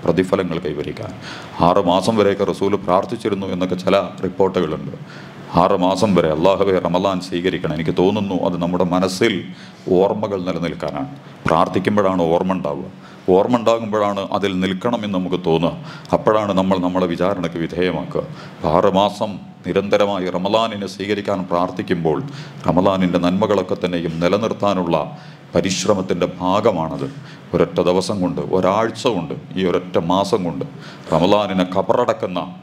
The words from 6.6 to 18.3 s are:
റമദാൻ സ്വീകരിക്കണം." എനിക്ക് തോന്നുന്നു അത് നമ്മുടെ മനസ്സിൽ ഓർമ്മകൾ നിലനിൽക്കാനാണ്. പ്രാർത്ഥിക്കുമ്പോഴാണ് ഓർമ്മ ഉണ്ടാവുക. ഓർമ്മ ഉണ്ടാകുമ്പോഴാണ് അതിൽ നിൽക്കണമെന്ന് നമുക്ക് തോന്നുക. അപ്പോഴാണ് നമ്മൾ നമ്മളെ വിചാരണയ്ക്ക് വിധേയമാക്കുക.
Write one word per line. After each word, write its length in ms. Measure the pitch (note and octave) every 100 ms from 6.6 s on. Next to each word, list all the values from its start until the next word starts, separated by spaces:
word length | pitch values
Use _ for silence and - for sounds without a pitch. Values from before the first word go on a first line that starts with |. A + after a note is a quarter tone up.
| G2 F#2 F2
റമദാൻ 320 | F2 G2 F#2 F2+
സ്വീകരിക്കണം." 480 | F2+ F2+ F2+ E2 D#2
എനിക്ക് 160 | D#2+ -
തോന്നുന്നു 340 | F#2 G#2+ G2 F2+ F#2+
അത് 80 | E2+
നമ്മുടെ 240 | E2+ F2+ F#2
മനസ്സിൽ 400 | F2+ F#2+ F#2 A#2 F2+ - - - - - F2+
ഓർമ്മകൾ 400 | G2 G#2+ G#2+ G2 F2+
നിലനിൽക്കാനാണ്. 640 | E2 E2 D#2 D#2 D2+ C#2 - - - -
പ്രാർത്ഥിക്കുമ്പോഴാണ് 760 | D#2+ F#2 G#2 F#2 G#2 F#2+ F#2 E2
ഓർമ്മ 220 | F2 F#2 F#2
ഉണ്ടാവുക. 300 | D2 C#2 - - - - -
ഓർമ്മ 220 | F#2 G#2+ B2
ഉണ്ടാകുമ്പോഴാണ് 600 | A2+ A#2 A2+ G#2+ G2+ G2 F#2+ G2+
അതിൽ 160 | G2 F#2
നിൽക്കണമെന്ന് 540 | F#2+ F#2 A#2+ A#2 G#2 F#2
നമുക്ക് 200 | F2+ E2+ E2+
തോന്നുക. 260 | D#2+ E2 - - - - F2
അപ്പോഴാണ് 360 | - G#2+ G#2 F#2
നമ്മൾ 180 | F#2+ F#2+
നമ്മളെ 220 | F2+ F#2 F#2
വിചാരണയ്ക്ക് 480 | E2+ F2+ F#2 E2+ E2+
വിധേയമാക്കുക. 600 | D#2+ D#2+ F2+ D#2+ C#2 - -